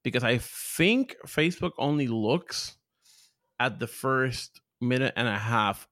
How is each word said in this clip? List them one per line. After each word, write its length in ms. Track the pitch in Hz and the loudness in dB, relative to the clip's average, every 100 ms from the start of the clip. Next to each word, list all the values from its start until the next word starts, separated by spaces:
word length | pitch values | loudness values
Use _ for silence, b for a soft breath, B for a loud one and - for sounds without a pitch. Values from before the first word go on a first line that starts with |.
Because 200 | 127 123 | -4 0
I 140 | 120 120 | 2 0
think 800 | - - - - 180 247 254 - - | -2 -10 -8 2 4 4 0 -6 -6
Facebook 460 | - 160 180 180 - | 0 0 0 -6 -2
only 300 | 139 147 127 | 0 2 0
looks 680 | 113 107 165 - - - - _ _ b b b b _ - | 0 2 0 -2 -8 -8 -12 _ _ b b b b _ -2
at 180 | 123 104 | -2 -2
the 60 | 117 | -8
first 720 | - 135 131 131 117 - - _ _ | -4 0 2 0 -2 -10 -18 _ _
minute 320 | 123 127 131 - | 0 2 2 0
and 120 | 117 | 0
a 100 | 101 | 0
half 500 | 110 117 104 98 - | 0 2 2 0 -4